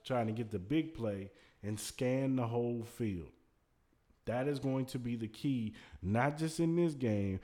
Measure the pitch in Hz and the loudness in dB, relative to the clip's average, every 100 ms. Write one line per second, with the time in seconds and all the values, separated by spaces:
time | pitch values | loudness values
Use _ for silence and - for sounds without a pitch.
0 | - 123 110 110 110 104 92 156 151 - | -2 0 2 0 -2 -4 0 0 0 -2
1 | 110 101 98 - - _ 104 107 - - | -4 -2 -6 -14 -20 _ -6 -4 -6 -2
2 | 127 131 135 131 117 120 120 120 107 - | 0 2 2 2 0 0 0 -2 -4 -4
3 | 113 90 76 - _ _ _ _ _ _ | -2 -2 -6 -14 _ _ _ _ _ _
4 | _ _ - 120 139 139 131 131 127 135 | _ _ -4 -2 0 0 0 0 0 -2
5 | 120 117 110 - 147 127 110 - - - | -2 -2 -4 -4 0 0 0 -6 -14 -6
6 | 90 110 139 151 160 160 170 170 170 139 | 2 4 4 2 -2 2 2 4 4 2
7 | 123 104 98 95 | 2 2 2 -2